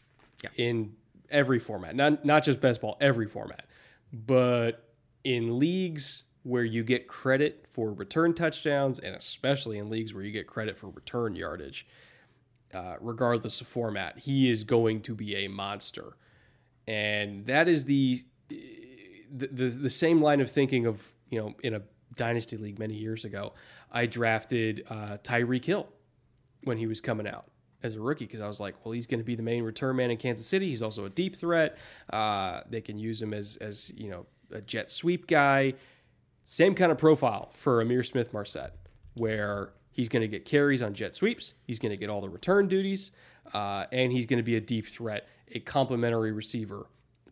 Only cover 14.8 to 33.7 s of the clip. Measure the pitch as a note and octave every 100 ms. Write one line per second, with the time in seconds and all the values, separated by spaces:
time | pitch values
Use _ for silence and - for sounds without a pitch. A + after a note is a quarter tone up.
14.8 | A2+ A2 G#2 G#2+ G#2 G2 G2 G2 G2 G2+
15.8 | - - - - _ _ _ _ _ _
16.8 | - G#2+ G#2 G#2 G#2 G2+ A2 C#3 E3+ D#3+
17.8 | C3 C#3 C3 B2+ - _ - D3+ C#3+ A2
18.8 | B2 C3 G2 G2 A2 C#3 C3 B2+ B2+ B2
19.8 | C#3 - E3 E3 D3+ C#3+ C3 - C3+ C3
20.8 | A#2 G2+ - _ _ A#2 G#2+ - B2 G#2+
21.8 | G2+ _ _ - A#2 A#2 A2 A2 G#2 G2+
22.8 | A2 G#2+ A2 A2 A2 G2 G#2 - - -
23.8 | - A#2 A#2+ A#2 A#2 A2 - A#2+ A2 G#2+
24.8 | - A2 G#2 G#2 - A#2+ A#2+ B2+ C#3+ G3
25.8 | - _ _ _ _ _ _ _ C3+ A2+
26.8 | A2+ A2 - G#2+ G#2 - - _ _ _
27.8 | A#2 G#2+ A#2 D3+ G#2+ A2 G#2 G2+ G2+ -
28.8 | A2+ A#2+ A#2 A#2+ A2+ A#2 A2+ A#2 A2+ A2
29.8 | C3+ C3 B2 A#2 C3 G#2+ - F#3+ F#3+ A#2
30.8 | A2 G#2+ G2 B2+ F#3 - E3+ E3+ D#3 -
31.8 | - - - A2 G#2+ G2+ F#2+ F2 - A2+
32.8 | - G#2 A2 G#2+ A2 G#2 G2+ - G#2+